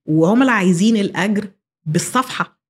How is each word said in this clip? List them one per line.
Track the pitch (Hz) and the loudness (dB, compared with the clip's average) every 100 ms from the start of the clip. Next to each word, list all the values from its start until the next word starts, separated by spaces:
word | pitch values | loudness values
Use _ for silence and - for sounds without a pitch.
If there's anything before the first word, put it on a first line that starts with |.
| - | -2
وعملاء | 156 165 226 269 | 0 2 2 2
عايزين | 226 185 175 214 226 | 2 2 2 2 2
الأجر | 202 - 190 208 202 _ _ _ 160 | -2 -2 -2 -2 -6 _ _ _ -4
بالصفحة. | 156 - 247 254 - - _ _ | -4 -2 -4 -4 -6 -8 _ _